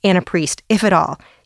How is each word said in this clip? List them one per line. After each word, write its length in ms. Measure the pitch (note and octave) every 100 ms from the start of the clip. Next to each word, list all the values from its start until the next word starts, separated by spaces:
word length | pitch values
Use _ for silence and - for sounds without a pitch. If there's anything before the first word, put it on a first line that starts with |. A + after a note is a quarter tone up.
and 140 | G3 F#3
a 60 |
priest, 400 | - F3 D3+ - -
if 120 | A3
at 120 | G#3+
all. 260 | E3+ D#3+ C#3 - _